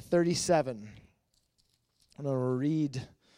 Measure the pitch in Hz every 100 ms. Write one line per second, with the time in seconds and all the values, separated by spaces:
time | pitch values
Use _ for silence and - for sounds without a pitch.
0 | - 175 170 165 - 165 135 113 104 -
1 | - _ _ _ _ _ _ _ _ _
2 | _ - 143 131 127 127 143 156 147 127
3 | 117 _ _